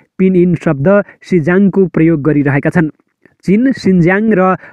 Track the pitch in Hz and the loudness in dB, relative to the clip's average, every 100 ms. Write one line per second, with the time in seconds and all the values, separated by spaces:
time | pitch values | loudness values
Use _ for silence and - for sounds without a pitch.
0 | _ - 190 185 180 160 - 139 147 202 | _ -2 0 2 0 0 -2 -2 0 0
1 | 190 - - 185 147 180 202 196 185 - | -2 -12 -4 -2 0 0 2 0 -2 0
2 | 160 160 147 147 139 139 160 180 156 - | 0 0 -2 -2 0 -2 -2 -2 -2 -6
3 | _ _ _ _ - 208 262 - 196 185 | _ _ _ _ -2 0 0 -2 0 2
4 | 165 190 220 190 185 180 - | 2 0 0 0 0 -2 -8